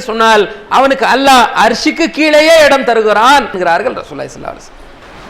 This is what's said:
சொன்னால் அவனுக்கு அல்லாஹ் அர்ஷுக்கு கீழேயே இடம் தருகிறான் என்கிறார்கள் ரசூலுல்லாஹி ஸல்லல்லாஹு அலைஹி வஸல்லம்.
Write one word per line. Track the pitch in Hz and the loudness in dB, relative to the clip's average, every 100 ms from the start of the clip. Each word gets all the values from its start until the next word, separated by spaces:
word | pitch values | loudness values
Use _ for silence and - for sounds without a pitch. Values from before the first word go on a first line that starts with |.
| 226 | -4
சொன்னால் | 226 226 214 190 - - 214 | -2 2 2 0 -8 -4 0
அவனுக்கு | 269 269 190 240 | 0 0 -2 0
அல்லாஹ் | 277 254 226 - 214 | 2 2 2 0 0
அர்ஷுக்கு | 233 311 - 330 - | 0 -4 -2 -4 -2
கீழேயே | 311 302 311 330 285 | 2 2 4 4 4
இடம் | 277 240 | 2 0
தருகிறான் | 226 214 208 247 285 214 | 0 0 2 2 2 0
என்கிறார்கள் | 190 180 170 247 202 | -4 -2 -2 -2 -8
ரசூலுல்லாஹி | - 139 131 | -10 -14 -14
ஸல்லல்லாஹு | - - - | -14 -14 -16
அலைஹி | - | -20
வஸல்லம். | - - - - - | -20 -20 -20 -20 -20